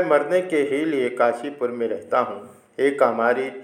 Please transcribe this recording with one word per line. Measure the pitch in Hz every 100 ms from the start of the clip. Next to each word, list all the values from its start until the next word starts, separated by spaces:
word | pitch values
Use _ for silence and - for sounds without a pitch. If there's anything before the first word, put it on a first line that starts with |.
| 165
मरने | 147 143 185
के | 180 156
ही | 139 139 160
लिए | 139 120
काशीपुर | 120 120 117 143 - 120
में | 120 113
रहता | 98 - 127
हूँ। | 117 - - - _ -
हे | 139
कामारी, | 139 123 113 117 127 131 -